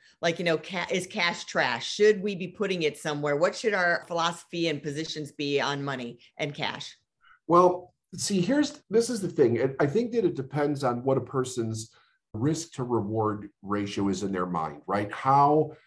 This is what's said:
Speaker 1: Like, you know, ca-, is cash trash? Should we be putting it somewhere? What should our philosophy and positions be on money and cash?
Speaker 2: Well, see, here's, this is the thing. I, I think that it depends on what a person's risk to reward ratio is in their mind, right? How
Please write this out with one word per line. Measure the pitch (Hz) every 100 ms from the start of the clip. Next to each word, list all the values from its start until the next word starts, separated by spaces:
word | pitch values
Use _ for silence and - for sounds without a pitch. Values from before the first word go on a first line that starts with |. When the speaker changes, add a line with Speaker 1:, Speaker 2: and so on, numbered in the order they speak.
| _ _
Speaker 1:
Like, | 170 165
you |
know, | 170 160
ca-, | - 185 -
is | 190 180
cash | 214 175 175
trash? | - 180 135 120 -
Should | - 208 208
we | 202
be | 190 180
putting | - 196 180
it | 156 147
somewhere? | 160 147 147 143
What | 185 208
should | 220
our | 202 175 170 -
philosophy | 170 165 170 - 175 165
and | 147
positions | 151 143 165 160 147
be | - 143 143
on | 127 143
money | 139 131 120 117 - -
and | 147
cash? | 143 110 - - - _ _ _ - -
Speaker 2:
Well, | 170 180 180 - _ _ 175
see, | - 196
here's, | 175 285 285 - _
this | 214 233
is | 233
the | 175
thing. | - 123 117
I, | 135 -
I | 147
think | 214 240
that | 240
it | 180
depends | 139 135 147 147 139
on | 131 120
what | 131 131
a |
person's | 113 135 127 - 113 110 113 _ _ _ _
risk | 107 139 160 -
to | -
reward | 123 117 101 110 107 104 101 -
ratio | 98 104 101 104 98
is | 92
in | 98
their | 95 90
mind, | 85 78 73 -
right? | 101 107
How | - 135 139 143 151 143 -